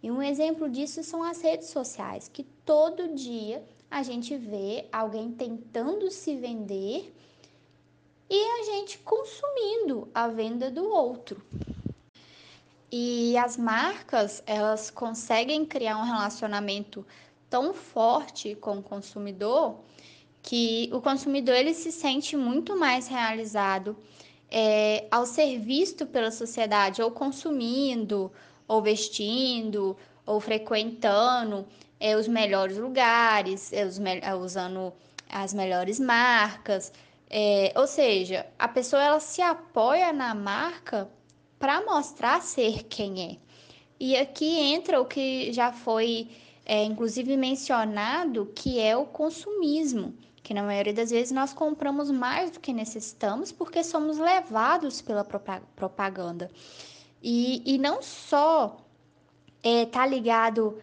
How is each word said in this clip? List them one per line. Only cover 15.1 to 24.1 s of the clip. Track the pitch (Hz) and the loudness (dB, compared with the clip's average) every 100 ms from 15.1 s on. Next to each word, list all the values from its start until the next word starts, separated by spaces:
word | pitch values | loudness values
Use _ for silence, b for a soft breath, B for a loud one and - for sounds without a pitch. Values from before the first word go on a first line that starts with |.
| 226 - 220 247 302 | -8 0 0 2 0
criar | 311 285 226 214 | 0 -2 -2 -2
um | |
relacionamento | 240 226 208 208 214 208 208 196 208 - 196 B B B _ | -2 0 -2 -4 -4 -4 -4 -6 -6 -14 -18 B B B _
tão | 247 285 | 0 0
forte | 381 - - 226 254 277 - 214 208 | -4 -8 2 4 4 0 -10 -10 -8
com | 214 202 | -6 -6
o | |
consumidor | 196 202 202 - 202 185 208 262 285 214 B B B B B _ - | -6 -12 -12 -10 -10 -6 0 2 2 -2 B B B B B _ -4
que | 240 233 226 240 | 0 2 0 -2
o | 247 | 0
consumidor, | 277 269 277 277 247 247 | 0 0 0 0 4 4
ele | 285 | 4
se | 330 330 | 0 -4
sente | 320 294 262 285 294 | -4 0 0 -2 -2
muito | 247 262 240 392 | 0 0 0 0
mais | 302 254 240 | 2 2 0
realizado, | 254 226 220 220 214 196 190 190 214 B | -2 -2 -2 -4 0 2 0 -2 -10 B